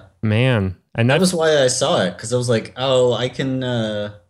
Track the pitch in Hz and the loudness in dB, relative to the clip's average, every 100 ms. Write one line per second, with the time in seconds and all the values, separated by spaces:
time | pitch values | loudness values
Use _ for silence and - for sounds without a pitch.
0 | - _ 110 107 131 117 95 87 _ - | -10 _ 0 2 2 2 -2 -6 _ -2
1 | 117 147 180 180 160 151 131 - 139 160 | 2 2 2 2 2 4 2 0 0 0
2 | 90 - 117 123 123 113 - - 131 127 | -2 -4 -4 -2 0 -2 -2 -6 0 2
3 | 123 113 127 - 135 131 127 120 110 104 | 2 2 -2 -4 -4 -4 -4 -2 -2 -4
4 | 104 104 _ | -8 -12 _